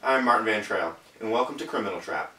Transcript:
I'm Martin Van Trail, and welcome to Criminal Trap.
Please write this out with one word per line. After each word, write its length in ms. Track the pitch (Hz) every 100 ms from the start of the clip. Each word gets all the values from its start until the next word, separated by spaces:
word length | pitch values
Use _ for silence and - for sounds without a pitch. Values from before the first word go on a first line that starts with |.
| 131
I'm 120 | 131 123
Martin 200 | 104 110
Van 160 | 104
Trail, 340 | 101 - 95 - - -
and 120 | 110
welcome 260 | 117 127 147
to 80 | -
Criminal 340 | 135 104 90
Trap. 320 | - 82 78